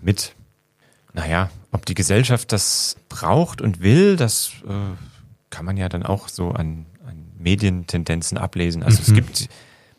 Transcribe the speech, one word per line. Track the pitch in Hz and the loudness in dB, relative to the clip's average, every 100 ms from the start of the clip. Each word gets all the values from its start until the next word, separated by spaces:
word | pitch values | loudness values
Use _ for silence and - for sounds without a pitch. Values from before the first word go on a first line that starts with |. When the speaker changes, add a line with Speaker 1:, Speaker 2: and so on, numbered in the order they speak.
Speaker 1:
mit. | 87 95 - - - _ _ _ _ _ _ | -2 -2 -4 -12 -20 _ _ _ _ _ _
Naja, | - 80 85 95 - - | -6 -2 0 0 -6 -8
ob | - - | -6 -4
die | |
Gesellschaft | 90 92 101 127 120 - | -2 2 2 2 0 0
das | 104 - - - - - | -2 -2 -2 -4 -8 -14
braucht | - 82 123 170 - | -6 2 2 2 -2
und | 110 87 | -2 2
will, | 95 143 202 185 | 4 6 6 4
das, | 117 - - - - | 0 -2 -4 -10 -10
äh, | 101 98 87 - - - - _ | -8 -8 -10 -16 -20 -20 -20 _
kann | - | -10
man | 87 98 | -6 -4
ja | 92 | -4
dann | 90 | -4
auch | 85 104 - | -2 -2 -4
so | - 87 | -6 -4
an, | - 80 80 80 _ 135 | -2 -4 -6 -12 _ -18
an | 82 82 92 | -18 -18 -4
Medientendenzen | 85 104 104 90 85 87 82 82 - - | 0 2 2 0 -2 -4 -2 -2 -4 -4
ablesen. | 95 - 87 82 | -4 -2 -2 0
Also | - 110 | 4 4
es | - | 6
Speaker 2:
Mhm. | |
Speaker 1:
gibt | 104 - - - - - _ _ | 4 4 -4 -8 -12 -20 _ _